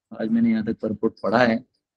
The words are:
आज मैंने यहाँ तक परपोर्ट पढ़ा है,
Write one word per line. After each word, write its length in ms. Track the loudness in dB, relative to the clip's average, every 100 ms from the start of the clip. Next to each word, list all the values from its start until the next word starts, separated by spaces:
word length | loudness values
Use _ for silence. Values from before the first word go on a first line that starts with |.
| _ -8
आज 60 | -2
मैंने 220 | 0 2
यहाँ 160 | 0 -2
तक 80 |
परपोर्ट 400 | -4 -6 -2 -4 -4
पढ़ा 140 | 0 2
है, 280 | 2 0 -4 _ _